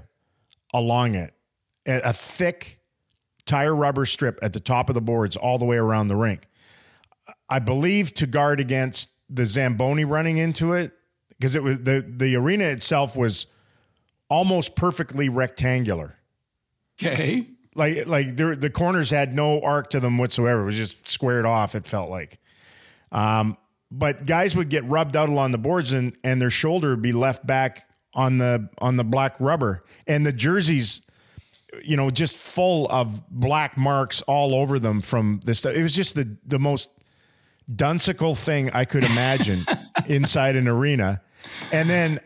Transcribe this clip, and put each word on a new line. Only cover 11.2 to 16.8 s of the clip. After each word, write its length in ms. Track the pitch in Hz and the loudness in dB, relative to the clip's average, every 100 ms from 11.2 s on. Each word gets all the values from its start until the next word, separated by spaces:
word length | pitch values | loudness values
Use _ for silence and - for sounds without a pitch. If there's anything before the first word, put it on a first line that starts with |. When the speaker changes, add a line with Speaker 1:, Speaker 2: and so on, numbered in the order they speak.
| _ - | _ -4
Speaker 1:
'cause 160 | 131 147 | -2 0
it 60 | |
was, 160 | 139 135 | 0 -2
the, 260 | 127 135 107 | 0 0 -2
the 300 | 123 131 127 | -2 0 2
arena 280 | 135 208 180 | 2 2 0
itself 520 | 127 - 151 139 123 | 0 0 0 0 0
was 300 | 120 90 - _ _ _ _ _ _ _ - | 0 0 -6 _ _ _ _ _ _ _ -2
almost 460 | 151 190 185 - - | 0 2 2 0 0
perfectly 520 | 175 - 160 139 139 | 0 0 -4 -2 0
rectangular. 840 | 123 127 - 127 127 120 87 76 - _ _ _ _ _ _ | 0 0 0 0 2 0 -2 -6 -14 _ _ _ _ _ _